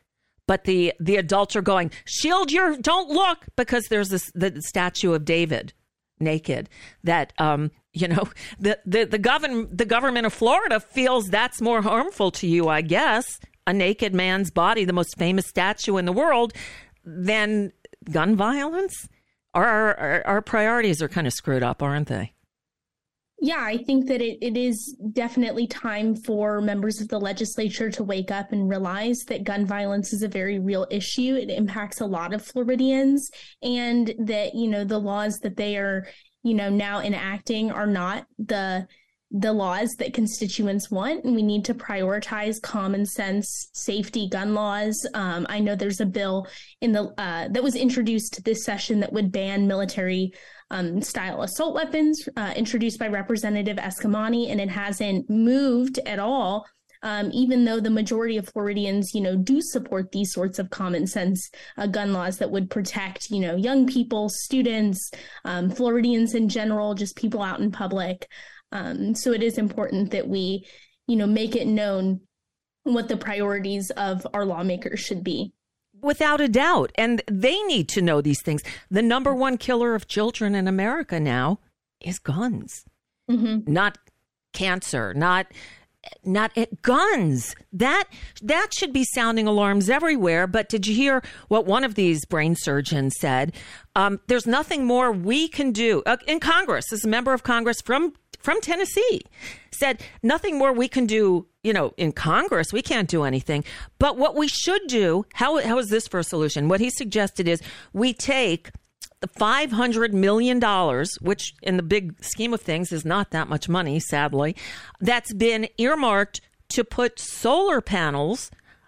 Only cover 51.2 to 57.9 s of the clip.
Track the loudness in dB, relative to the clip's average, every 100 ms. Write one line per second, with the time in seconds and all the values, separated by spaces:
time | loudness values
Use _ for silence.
51.2 | -6 -6 -6 -2 -2 -2 -2 2 2 2
52.2 | -4 -6 -6 -2 -2 0 0 -2 -4 -4
53.2 | -2 -2 0 -2 -2 -4 -6 -4 0 0
54.2 | 0 0 0 -2 -2 -4 -6 -4 -2 -2
55.2 | 0 2 4 4 4 2 0 -2 -4 -4
56.2 | -2 0 0 -2 -6 _ _ _ -8 -4
57.2 | -2 0 2 4 4 2 0